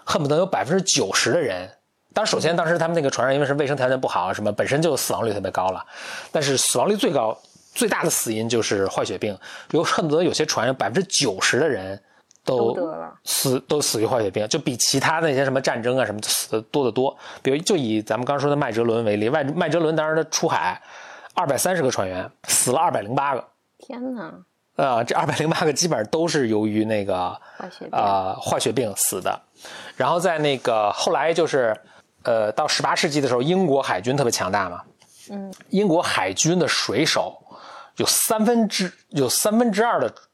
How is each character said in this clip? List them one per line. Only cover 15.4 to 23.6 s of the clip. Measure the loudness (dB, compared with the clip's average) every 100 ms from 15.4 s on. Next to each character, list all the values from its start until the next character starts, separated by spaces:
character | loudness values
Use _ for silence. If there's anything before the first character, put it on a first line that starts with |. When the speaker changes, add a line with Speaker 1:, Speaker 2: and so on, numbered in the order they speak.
Speaker 1:
什 | 2
么 | 2
战 | 0 0
争 | 0 0
啊 |
什 | 0
么 | -2
死 | -2 -4 -2
的 | -4
多 | -2 0
得 | 0
多。 | 2 -2 -4 -18 -4
比 | 0
如 | 0
就 | 0 0
以 | 2 0
咱 | 0 -4
们 |
刚 | -2 0
说 | 2
的 | 2
麦 | 0
哲 | 0
伦 | 2 2
为 | 2 2
例， | 2
麦-， | 0 0
麦 | -2 0
哲 | 2
伦 | 2
当 | 0 0
时 | 0
他 | 0
出 | -2 0
海， | 0 -2 -6 -14 -20 -20 -20 -8
二 | -4 0
百 | 0
三 | 0 0
十 |
个 | 0
船 | 0 -4
员， | -6 -10 _
死 | -2 0 2
了 | 2
二 | 2
百 | 0
零 | -2
八 | -2 0
个。 | -2 -6 _